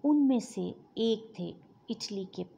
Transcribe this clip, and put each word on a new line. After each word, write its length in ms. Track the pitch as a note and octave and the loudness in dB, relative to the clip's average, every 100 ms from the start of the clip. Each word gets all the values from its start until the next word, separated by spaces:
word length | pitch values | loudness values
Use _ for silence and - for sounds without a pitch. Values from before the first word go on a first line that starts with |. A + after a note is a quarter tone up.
उनमें 360 | C#4+ D4 C4+ B3 | 4 4 6 2
से 220 | - - F3+ - - - | 0 -6 -6 -8 -12 -2
एक 340 | A3+ A3 - - | 0 0 -4 -10
थे 80 | E3+ E3+ - _ - | -10 -10 -20 _ -10
इटली 360 | A3 - G3 F#3 | -10 -6 -8 -8
के 180 | - F3+ | -8 -10